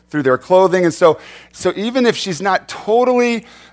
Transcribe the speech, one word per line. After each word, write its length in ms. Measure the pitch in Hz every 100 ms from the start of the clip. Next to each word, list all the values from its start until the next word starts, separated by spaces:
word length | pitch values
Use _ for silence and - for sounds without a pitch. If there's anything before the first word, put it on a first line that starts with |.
| _
through 140 | 147
their 140 | 131 127
clothing. 480 | - 185 190 180 175
And 80 |
so, 260 | - 175 151 - - -
so 220 | - 180 180
even 300 | 214 262 240
if 100 | -
she's 260 | 196 151
not 280 | 196 185 -
totally, 760 | - - 226 247 247 240 233 - - -